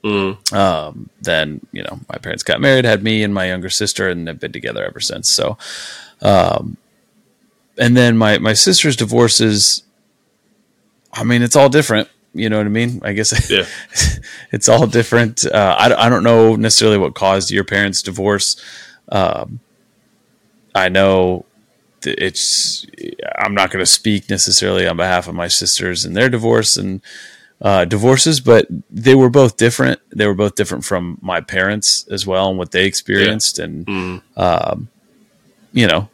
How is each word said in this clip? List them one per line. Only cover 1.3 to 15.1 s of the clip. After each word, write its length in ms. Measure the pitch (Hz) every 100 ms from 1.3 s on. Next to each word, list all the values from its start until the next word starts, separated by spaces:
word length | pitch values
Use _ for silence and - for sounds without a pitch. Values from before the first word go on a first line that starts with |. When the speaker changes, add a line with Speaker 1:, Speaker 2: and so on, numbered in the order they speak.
| 82 76 76 -
Speaker 2:
you 100 | 50
know, 180 | - 95 -
my 100 | -
parents 260 | - -
got 180 | - 69
married, 240 | 139 131 120
had 160 | 104
me 200 | 110 110
and 100 | 104
my 140 | 101 92
younger 220 | 92 92
sister, 380 | - 104 - 95
and 180 | 87 82
have 120 | 76
been 120 | -
together 340 | - 57 57 50
ever 140 | -
since. 300 | - - -
So, 260 | - - 110 - - - - - _
um, 560 | 104 95 87 85 - - _ _ _ _ _ _ _ _ _ -
and 200 | 120 123
then 180 | 120 113
my, 200 | 110 107
my 160 | 104
sister's 420 | 110 - 180 156 123
divorces, 840 | 107 117 117 - 113 104 - - _ _ _ _ _ _ _ _ _ _ _ _ _
I 120 | -
mean, 180 | 113 120
it's 140 | 120 147
all 140 | 139
different. 400 | 143 147 107 - _ _
You 160 | - 113
know 80 | 107
what 80 | 104
I 40 |
mean? 320 | 107 120 120
I 100 | -
guess 360 | 98 107 107 -
<laughs> 0 |
Speaker 1:
Yeah. 160 | 98 90 - - - - - - - -
Speaker 2:
it's 180 | 110 -
all 160 | 117 123
different. 600 | 117 113